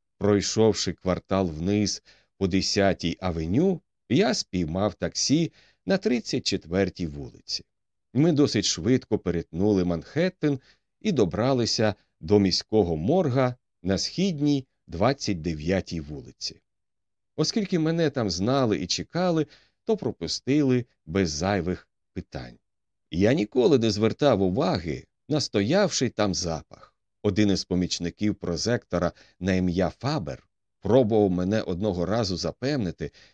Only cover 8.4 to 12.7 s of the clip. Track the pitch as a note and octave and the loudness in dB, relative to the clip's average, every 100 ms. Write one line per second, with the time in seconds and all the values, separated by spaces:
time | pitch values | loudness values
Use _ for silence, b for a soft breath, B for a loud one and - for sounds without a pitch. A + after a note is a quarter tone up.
8.4 | C#3+ A2 - - F2+ B2+ - G#2+ F#2 E2+ | 4 2 -2 -2 2 0 0 -4 -2 -4
9.4 | - E2 G#2 G2 F2+ E2+ - D3 F3+ - | -4 -2 2 2 2 -2 -4 -4 -4 -2
10.4 | D3+ C#3 b b _ _ A3 C#3+ F2+ F2 | -4 -4 b b _ _ -2 2 2 2
11.4 | B2 C3 A2+ - G#2+ - _ _ D#2+ G#2 | 0 2 0 0 0 -2 _ _ 2 4
12.4 | F#2+ E2+ - | 4 0 0